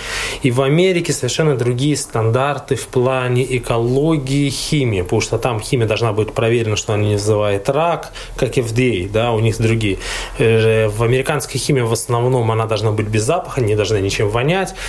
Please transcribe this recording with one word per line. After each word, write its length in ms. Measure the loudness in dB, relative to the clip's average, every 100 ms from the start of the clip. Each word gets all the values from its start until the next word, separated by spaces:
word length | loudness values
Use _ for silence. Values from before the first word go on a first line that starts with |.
| -8 -8 -6 -2
И 80 | 0
в 100 | 2
Америке 520 | 2 4 4 2 -2
совершенно 420 | -2 -2 0 0 2
другие 400 | 0 0 0 0
стандарты 800 | -2 -2 2 2 0 -2 -4 -4
в 120 | -2
плане 580 | 0 0 0 0 0 0 -2
экологии 920 | -2 0 2 2 2 0 0 0 0
химии, 540 | -2 -2 0 0 0
потому 180 | 0 0
что 160 | 0 -2
там 240 | -2 -4
химия 260 | -2 0 0
должна 240 | 0 0
быть 220 | 0 -2
проверена, 420 | 0 2 2 0 -2
что 180 | -2
она 100 | 0
не 100 | 2
вызывает 560 | 0 2 0 2 0 0
рак, 420 | 0 0 -2 -6 -14 -10 -4
как 220 | -2 0
F 160 | 0
D 320 | 2 2 0 -2
A, 20 |
да, 240 | 0 0
у 80 | 2
них 180 | 2 2
другие. 380 | 2 2 0 -2 -6 -8 -6 0
Э, 500 | 4 4 4 4 2
в 140 | 2
американской 540 | 0 0 0 -2 -4 -4
химии 260 | 0 0
в 100 | 0
основном 580 | -2 -2 0 2 2 2
она 140 | 0 0
должна 260 | 0 0
быть 160 | 0 0
без 160 | 0
запаха, 380 | 0 0 -2 -2
не 160 | 0 2
должна 240 | 0 0
ничем 260 | 0 0 0
вонять, 480 | 0 0 0 -2 -6